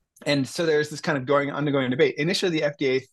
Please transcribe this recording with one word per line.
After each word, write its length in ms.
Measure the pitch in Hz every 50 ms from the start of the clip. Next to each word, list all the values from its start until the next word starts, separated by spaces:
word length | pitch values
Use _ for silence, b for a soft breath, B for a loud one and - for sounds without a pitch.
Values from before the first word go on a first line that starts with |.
| _ _ _ - -
and 240 | 147 147 139 131 -
so 160 | - - 170
there's 240 | 160 151 151 147 -
this 140 | 156 139
kind 160 | - 175 151 135
of 80 | 127
going, 240 | 131 143 143 143 139
undergoing 400 | - 139 147 147 139 139 131 123
debate. 240 | 127 123 160 131 -
Initially, 340 | - 147 170 196 - - 190
the 140 | 165 156 151
F 120 | 147 143 -
D 180 | 151 131 127
A 60 | 131 131 -